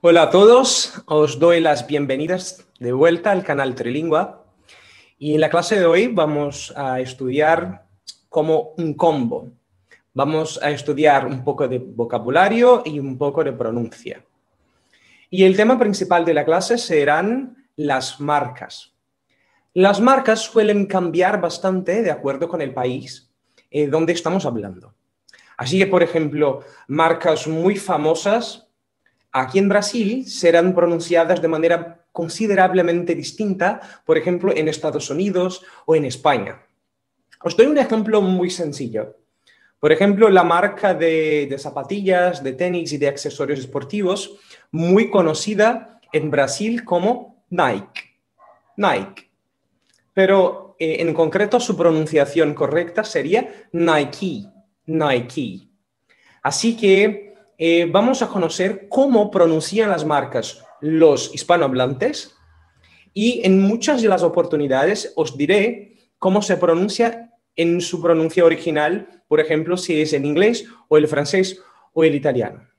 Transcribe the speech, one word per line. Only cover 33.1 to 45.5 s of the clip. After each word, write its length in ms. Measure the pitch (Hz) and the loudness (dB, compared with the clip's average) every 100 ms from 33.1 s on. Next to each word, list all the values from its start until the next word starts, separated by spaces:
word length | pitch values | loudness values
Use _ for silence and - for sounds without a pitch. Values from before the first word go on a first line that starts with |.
distinta, 680 | 160 139 - 214 190 269 330 - - - | -6 -6 -6 -6 -2 -2 -4 -12 -20 0
por 100 | 156 | 0
ejemplo, 340 | 156 175 180 - | 0 -2 -2 -2
en 100 | 156 | -2
Estados 440 | 151 156 147 - | -4 -6 -6 -6
Unidos 520 | 143 202 185 185 185 - - | -4 -2 -2 -4 -6 -18 -18
o 100 | - | 0
en 120 | 160 139 | 0 0
España. 560 | 120 156 131 98 - _ _ _ _ _ _ _ _ | -2 0 0 -2 -12 _ _ _ _ _ _ _ _
Os 120 | 170 | -8
doy 120 | 165 254 | 2 4
un 100 | 294 | 4
ejemplo 460 | 254 220 214 220 | 0 -2 0 0
muy 260 | 190 185 180 | 2 0 -2
sencillo. 720 | 180 165 - 123 107 107 - _ _ _ _ _ _ | -4 -8 -6 -6 -6 -8 -14 _ _ _ _ _ _
Por 140 | 151 | 0
ejemplo, 380 | 156 202 202 220 | 4 4 4 6
la 120 | 190 | 6
marca 520 | 170 170 202 202 202 | 4 2 0 0 -2
de, 520 | 170 165 160 156 151 139 | 2 0 2 0 0 -2
de 80 | 135 | -6
zapatillas, 840 | 147 139 135 202 190 180 180 170 | -8 -10 -8 -4 0 2 2 -2
de 120 | 135 | -8
tenis 400 | 123 180 175 160 | -4 -4 -4 -6
y 20 | 143 | -2
de 120 | 139 | -2
accesorios 520 | 135 147 - 143 143 | -2 -10 -6 -6 -4
deportivos, 800 | 127 143 127 208 190 196 - - _ - _ | -6 -10 -8 -4 -2 -4 -6 -16 _ -20 _
muy 400 | 160 165 190 226 | -4 2 4 4
conocida 880 | 208 170 156 - | 2 2 0 -4